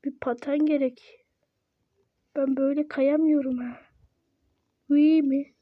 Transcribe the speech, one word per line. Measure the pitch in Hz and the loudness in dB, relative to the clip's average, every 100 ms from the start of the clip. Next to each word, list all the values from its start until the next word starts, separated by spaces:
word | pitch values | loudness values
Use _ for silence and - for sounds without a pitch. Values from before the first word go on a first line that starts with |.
Bir | 277 - | -10 -8
paten | 269 240 285 294 302 | -8 -8 -4 -2 0
gerek. | 294 262 247 - _ _ _ _ _ _ _ _ _ _ _ _ 294 | 0 -2 -6 -20 _ _ _ _ _ _ _ _ _ _ _ _ -4
Ben | 269 269 | -2 0
böyle | 269 285 302 | 0 -2 -4
kayamıyorum | 285 269 302 320 302 262 254 | 0 0 2 2 2 0 -6
ha. | 247 240 _ _ _ _ _ _ _ _ _ _ _ | -8 -14 _ _ _ _ _ _ _ _ _ _ _
Wii | 285 302 320 | 2 4 4
mi? | 285 269 285 _ | 2 -2 -4 _